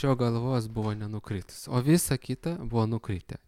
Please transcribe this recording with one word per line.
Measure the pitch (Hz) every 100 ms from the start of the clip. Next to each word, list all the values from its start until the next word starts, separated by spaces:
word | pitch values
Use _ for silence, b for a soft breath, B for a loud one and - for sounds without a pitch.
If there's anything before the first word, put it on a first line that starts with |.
jo | 139 127
galvos, | 120 117 123 127 110
buvo | 113 107
nenukritus, | 107 104 107 - 101 - - -
o | 123
visa | 135 175 - 135
kita | - 127 165 175
buvo | 120 117 110
nukritę. | 113 - 92 - -